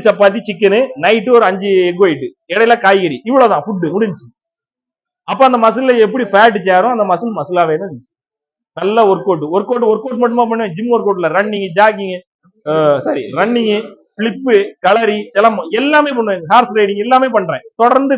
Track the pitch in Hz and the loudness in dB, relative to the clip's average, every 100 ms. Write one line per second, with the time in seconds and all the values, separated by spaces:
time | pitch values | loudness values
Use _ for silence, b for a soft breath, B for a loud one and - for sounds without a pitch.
0 | 220 185 202 214 - 175 196 208 262 139 | 0 4 2 2 -8 -2 0 2 -2 -2
1 | 170 226 214 233 202 190 202 185 180 175 | 0 0 4 2 2 -2 0 0 0 2
2 | 190 147 120 _ _ 185 226 233 190 196 | 0 0 -8 _ _ 0 2 2 2 2
3 | 175 143 220 269 233 160 202 190 165 185 | 0 -4 0 2 4 2 -2 -6 -4 -2
4 | 220 156 - _ _ _ _ _ _ _ | -4 -6 -16 _ _ _ _ _ _ _
5 | _ _ - 196 262 247 226 208 262 240 | _ _ -10 2 2 4 2 2 0 2
6 | 214 254 240 196 226 208 180 185 220 240 | 2 0 0 4 4 2 0 2 2 0
7 | 202 175 233 196 147 180 165 156 196 127 | 0 -2 -4 -6 -4 0 0 -2 -6 -12
8 | _ _ _ _ _ _ _ - 185 220 | _ _ _ _ _ _ _ -6 -2 2
9 | 208 180 202 165 147 185 208 240 226 214 | 2 2 0 -2 -2 -4 -2 -2 0 -2
10 | 262 233 240 240 233 226 214 165 240 233 | -4 -2 -2 0 -2 -2 -6 -6 -2 -2
11 | 196 185 165 170 208 208 190 170 214 202 | 0 -2 -2 -2 -2 -4 -4 2 2 2
12 | 196 180 _ _ _ _ 151 156 151 139 | -8 -10 _ _ _ _ -4 0 2 0
13 | 202 143 107 135 208 240 226 208 220 - | -2 -6 -6 -4 -2 0 0 -2 -6 -18
14 | _ - 226 180 262 208 196 - 180 214 | _ -6 -6 -4 0 0 0 -2 -2 0
15 | 220 208 202 196 226 208 165 208 277 302 | -2 -4 -4 2 2 0 -6 -4 0 0
16 | 294 254 214 190 160 226 226 220 202 202 | 0 -2 -4 -4 2 2 2 0 0 -2
17 | 220 262 262 220 180 - - - 240 262 | 0 2 2 0 -2 -8 -10 -2 2 2
18 | 277 | 0